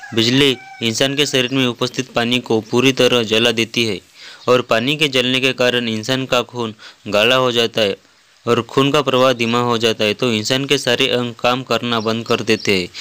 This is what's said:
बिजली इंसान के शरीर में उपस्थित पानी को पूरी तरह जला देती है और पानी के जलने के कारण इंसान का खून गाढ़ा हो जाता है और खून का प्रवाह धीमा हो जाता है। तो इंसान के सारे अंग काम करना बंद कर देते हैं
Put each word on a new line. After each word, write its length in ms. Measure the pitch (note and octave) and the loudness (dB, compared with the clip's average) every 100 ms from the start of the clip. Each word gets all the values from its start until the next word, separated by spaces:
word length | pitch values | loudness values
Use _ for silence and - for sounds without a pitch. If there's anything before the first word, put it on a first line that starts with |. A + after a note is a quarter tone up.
| - A2+ | -8 -2
बिजली 400 | A2+ C3 C#3+ B2+ - - | 0 2 2 0 -8 -6
इंसान 320 | A#2 A2 C3+ C#3 | -4 -2 -2 0
के 100 | C#3+ | -2
शरीर 280 | C3+ B2 | 0 0
में 140 | C3+ B2+ | 0 -2
उपस्थित 460 | A2+ B2+ - C3 | -2 -6 -6 -6
पानी 260 | - A#2 B2 | -2 0 -2
को 220 | B2 A2 | 0 -2
पूरी 300 | G2+ A#2+ C3 | 0 0 2
तरह 320 | C3 B2 B2 | 4 2 2
जला 280 | A2 A2 A#2+ | 0 2 2
देती 340 | A#2 A2+ - A#2 | 0 -2 -2 -2
है 160 | F2+ - - - - - | -4 -10 -20 -20 -8 0
और 140 | B2 | 0
पानी 360 | A#2 A2+ B2 D3+ | 2 0 0 0
के 100 | D3+ | 0
जलने 320 | C3 B2 B2+ | 0 0 0
के 140 | C3 | 0
कारण 340 | B2 B2 B2 A#2+ | 0 0 0 -2
इंसान 380 | A2 A2 C3 C3 | -4 -4 -4 0
का 160 | B2 | -2
खून 340 | A#2 B2 A2+ G#2+ - - A2+ | -2 -6 -8 -8 -20 -16 -2
गाढ़ा 280 | G#2 A2 C3 | 2 2 2
हो 160 | B2+ | 2
जाता 300 | A#2 A2+ A2 | 2 0 0
है 160 | G#2 G2 _ _ _ _ - | -2 -2 _ _ _ _ -2
और 160 | A#2 | 0
खून 300 | A2+ - C#3 | 0 0 2
का 100 | D3 | 2
प्रवाह 320 | C#3 B2+ C3 | 0 2 2
धीमा 260 | A#2+ A#2 A#2+ | 2 0 0
हो 180 | A#2+ A#2 | 0 0
जाता 260 | A2+ A2 | 0 0
है। 100 | G#2+ | 0
तो 200 | G2+ B2+ | 0 0
इंसान 320 | A2 G#2+ C3 C#3 | -2 -2 -2 0
के 120 | C#3 | -2
सारे 300 | C3 A#2+ C3 | 0 0 0
अंग 260 | A#2+ A#2+ A2+ | 0 -4 -2
काम 280 | A#2+ B2+ | -2 -2
करना 360 | B2+ A2+ A#2+ A#2 | -2 -4 -2 -2
बंद 260 | A2 A2+ A2+ | -2 -2 -2
कर 160 | A#2 | -2
देते 360 | A2 A2+ - F#2+ | 0 0 2 0
हैं 120 | F2 - | -2 -10